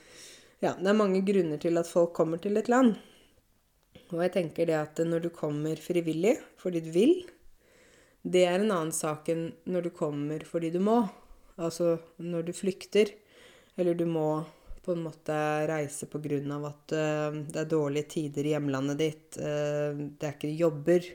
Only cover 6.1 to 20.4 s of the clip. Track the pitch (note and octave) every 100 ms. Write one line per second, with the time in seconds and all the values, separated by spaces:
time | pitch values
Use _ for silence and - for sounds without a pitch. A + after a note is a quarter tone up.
6.1 | D#3 F#3+ D#4 - - F#3 E3+ D#3+ E3 A#3+
7.1 | F4+ - - - - _ _ _ _ _
8.1 | _ F3+ F3+ F3+ F3+ G#3+ F#3 D#3+ D#3+ D#3+
9.1 | D3+ - E3 E3 - - F3+ F3 - D#3
10.1 | D3 D3 D#3 - E3+ E3 F3 G3+ A#3 G3+
11.1 | - - - - - E3 E3 E3+ E3 E3
12.1 | - E3+ E3+ E3 F3 F#3+ F#3 - G3+ G#3+
13.1 | - _ - - - _ - F3+ E3+ E3+
14.1 | E3 D#3 D#3 D#3+ - - - - E3+ E3
15.1 | - - D3+ D3+ D3+ D3+ D#3+ C#3+ - D3+
16.1 | D3+ D3+ C#3+ C#3+ C#3+ D3 D3 - D#3 D#3
17.1 | D3+ D3+ D3+ D3 D#3+ D#3 D#3+ C#3+ C#3+ D3
18.1 | - D3+ C#3+ D3 D3+ C#3+ C3+ C#3 C#3+ D#3
19.1 | D#3 _ - D3+ D3 D3 D3 D3 D3 D3
20.1 | D3 D3+ C#3